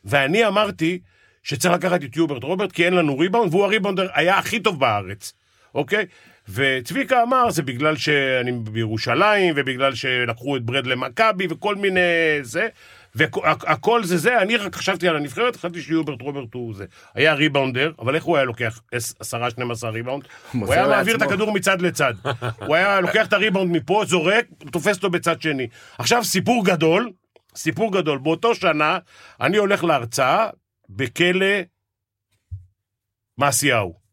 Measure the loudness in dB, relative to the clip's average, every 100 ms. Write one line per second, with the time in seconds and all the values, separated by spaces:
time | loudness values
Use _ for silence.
0 | 2 2 2 4 4 2 0 0 -2 -2
1 | _ _ _ _ -8 -2 2 2 2 0
2 | -2 -2 -2 -2 -4 -4 -4 0 2 4
3 | 2 2 0 2 2 2 2 2 0 -2
4 | 0 2 2 2 0 -2 -2 0 0 0
5 | -4 -12 -14 _ _ _ _ -6 -2 -2
6 | -4 _ -20 _ -12 -2 0 0 -4 -6
7 | 0 2 2 2 2 0 -4 -2 0 0
8 | 0 0 2 0 -2 -4 -6 -4 -2 -2
9 | -2 2 4 4 2 2 -2 0 0 0
10 | -2 0 -2 -4 -4 -4 -2 -4 -2 -4
11 | -4 2 2 2 -4 -4 -4 -2 0 2
12 | 2 2 2 0 -2 -6 -6 -8 -20 -20
13 | -16 -2 0 2 0 0 0 0 2 2
14 | 2 0 2 2 2 0 -2 -4 -4 0
15 | 0 0 -4 -2 -2 -2 -8 -10 -2 -2
16 | -2 -6 -8 -8 -10 -10 -10 -10 -14 -16
17 | -14 2 2 4 2 2 0 0 -2 -2
18 | -2 -2 0 0 0 -2 -6 -6 _ -8
19 | -8 -10 -10 -6 -6 -4 -6 -6 -6 -6
20 | -6 -8 -10 -20 -8 -6 0 2 2 2
21 | 2 0 0 0 0 0 0 2 0 0
22 | -2 0 -6 -4 -6 -6 0 2 4 2
23 | 2 2 2 2 2 0 0 -2 0 0
24 | 2 0 2 0 0 -12 -8 -2 -2 0
25 | -2 -2 -2 -2 -2 -4 -6 -10 -20 -6
26 | 2 2 2 -2 2 2 2 2 4 2
27 | 0 -10 _ _ _ -6 -6 -2 -2 0
28 | -2 -2 -2 0 0 2 0 2 0 0
29 | -6 -20 -20 -4 0 2 2 2 2 0
30 | 0 0 2 2 0 -4 _ _ _ -6
31 | -6 0 2 2 0 0 -4 _ _ _
32 | _ _ _ _ _ -18 -18 _ _ _
33 | _ _ _ -2 0 2 2 0 -2 -8
34 | _